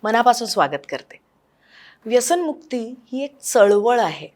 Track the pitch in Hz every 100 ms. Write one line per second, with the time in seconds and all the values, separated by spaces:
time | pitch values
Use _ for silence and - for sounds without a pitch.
0 | 208 226 240 233 226 202 143 147 - 135
1 | - - _ _ _ _ _ _ - _
2 | 226 240 247 349 339 294 - 247 226 254
3 | _ 254 285 _ - 247 202 208 214 240
4 | 196 147 151